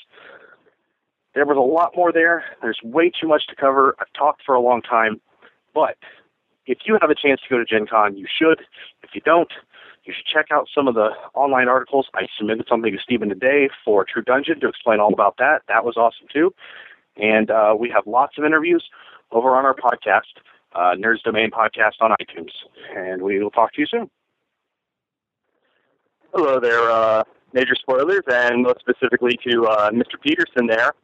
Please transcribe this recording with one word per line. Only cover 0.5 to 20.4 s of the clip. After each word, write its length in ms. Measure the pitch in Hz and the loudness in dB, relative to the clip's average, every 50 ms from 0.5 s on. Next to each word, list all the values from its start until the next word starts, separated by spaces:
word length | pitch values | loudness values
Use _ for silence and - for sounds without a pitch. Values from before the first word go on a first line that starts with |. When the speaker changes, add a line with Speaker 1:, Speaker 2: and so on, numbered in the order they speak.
| - _ _ _ _ _ _ _ _ _ _ _ _ _ _ _ _ | -20 _ _ _ _ _ _ _ _ _ _ _ _ _ _ _ _
Speaker 1:
There 120 | 135 147 | -2 -2
was 100 | 143 147 | 0 0
a 40 | 139 | 0
lot 360 | 127 131 156 165 175 - - | 0 0 2 0 0 -2 -2
more 160 | 175 175 170 165 | -2 -2 0 0
there. 320 | 165 165 170 170 160 - - - - - | 0 0 0 0 -2 -4 -10 -16 -10 -8
There's 180 | 117 107 - 117 | -8 -8 -8 -10
way 280 | 113 120 160 170 180 | -6 -2 0 0 0
too 180 | - - 160 160 | -2 -4 -2 0
much 180 | 151 151 - - | 0 0 0 -6
to 60 | - | -8
cover. 400 | - 139 135 135 135 135 139 - - | -2 -2 0 2 2 2 2 0 -4
I've 120 | - - _ | -10 -14 _
talked 300 | - 143 151 147 - - | -2 -2 -2 -2 -4 -4
for 100 | - 135 | -2 0
a 60 | 127 | 0
long 220 | 120 123 123 117 - | 2 2 0 -2 -2
time, 380 | - 120 113 113 110 110 113 _ _ _ _ _ - _ _ _ _ _ | -2 0 0 0 0 -2 -6 _ _ _ _ _ -20 _ _ _ _ _
but 240 | 151 151 101 - - - - - _ _ _ _ _ _ _ _ _ _ | -2 -2 -2 -2 -8 -16 -20 -20 _ _ _ _ _ _ _ _ _ _
if 120 | - 123 - - | -8 -8 -6 -2
you 140 | 214 220 208 | -2 0 0
have 100 | 175 151 | 2 0
a 40 | 147 | 0
chance 260 | - 147 143 135 - - | 0 0 0 0 0 -2
to 60 | - | -4
go 100 | 131 120 | -2 -2
to 60 | 110 | -2
Gen 220 | - 110 110 107 | 0 -2 -2 -2
Con, 300 | 104 117 110 104 101 98 | 0 2 2 2 2 -2
you 100 | 98 92 | -6 -12
should. 340 | - - - 160 160 160 - - _ _ - - - _ _ - | -10 -4 0 2 2 2 0 -2 _ _ -20 -20 -20 _ _ -20
If 80 | - - | -16 -16
you 60 | 101 - | -6 0
don't, 280 | 151 160 170 165 - - - - _ _ - - - - _ _ | 2 2 2 2 -2 -6 -16 -20 _ _ -20 -20 -20 -20 _ _
you 80 | - - | -16 -16
should 100 | - - | -12 -8
check 200 | - - 156 151 - | -2 -2 -2 -2 0
out 180 | 151 143 - - - | -2 -2 -2 -2 -2
some 140 | 147 139 131 | 0 0 0
of 60 | 117 | 2
the 160 | 110 104 107 107 - - - - | 2 0 0 -2 -6 -14 -12 -4
online 340 | - 139 139 135 127 127 123 | -2 0 2 2 2 2 2
articles. 400 | 127 131 123 - - 139 135 - - | 2 0 0 0 -2 -2 -2 -2 -6
I 120 | 95 95 - - | -6 -6 -6 -8
submitted 300 | - 107 104 110 113 113 - | -8 -4 -4 -4 -4 -2 -2
something 220 | 120 113 117 110 | -2 0 0 -2
to 80 | 98 95 | -4 -4
Stephen 300 | - - 123 113 107 104 | -4 -4 -2 -2 -2 -4
today 400 | 98 92 127 131 139 147 139 139 - - - | -4 -2 0 2 2 2 0 0 -2 -6 -2
for 200 | - 208 196 - | 0 2 2 2
True 180 | - - 123 107 | 0 -4 -6 -2
Dungeon 360 | - 127 135 139 156 160 143 | 0 0 0 0 -2 -4 -2
to 80 | 135 113 | -2 -4
explain 300 | - - - 117 110 104 | -4 -4 0 0 2 2
all 140 | 104 104 95 | 2 2 2
about 240 | - 104 101 - | 2 2 0 2
that. 260 | - 127 143 156 - - - | 0 0 0 0 0 -2 -2
That 160 | 101 113 113 | -2 -2 -2
was 120 | 120 117 | -2 0
awesome, 300 | 117 117 117 - - - _ - | 0 0 0 0 -2 -12 _ -2
too. 200 | 143 165 190 - _ - - - - - - - _ _ _ _ | 0 0 0 0 _ -14 -20 -20 -20 -20 -20 -20 _ _ _ _
And, 340 | - 104 107 110 110 110 104 110 | -4 0 2 2 2 2 2 2
uh, 240 | 113 107 107 110 107 | 2 4 4 2 2
we 100 | 120 120 | 0 0
have 160 | 113 107 101 | 0 -2 -2
lots 300 | 104 110 123 139 139 - | 0 0 0 0 0 -2
of 80 | 151 147 | -4 -2
interviews 440 | 151 156 156 156 175 175 165 - - - - - - - - _ _ | 0 0 2 2 2 0 -2 -2 -6 -16 -20 -20 -20 -20 -20 _ _
over 240 | - 117 120 131 127 | -4 0 2 4 2
on 100 | 127 139 | 4 2
our 100 | 135 131 | 2 0
podcast, 680 | - - 123 117 - - 107 95 107 - - - - | 2 0 -2 -2 0 0 0 2 2 0 -2 -12 -20